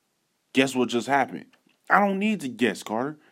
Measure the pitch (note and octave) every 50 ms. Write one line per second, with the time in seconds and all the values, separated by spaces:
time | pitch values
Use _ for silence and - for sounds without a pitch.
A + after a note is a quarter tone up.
0 | _ _ _ _ _ _ _ _ _ _ - C3 C3+ C3+ B2+ B2+ B2 A2 A2+ A#2+
1 | A2+ B2+ C3+ C#3 C3 C3 - - - _ _ _ _ _ _ _ _ - - F#3
2 | G3+ G3+ G3 F#3+ G3+ A3 G#3+ F3 C#3+ B2+ A2+ G#2+ A#2+ A2 F#2 - - - G#2 A2+
3 | B2+ D3 D#3 - _ _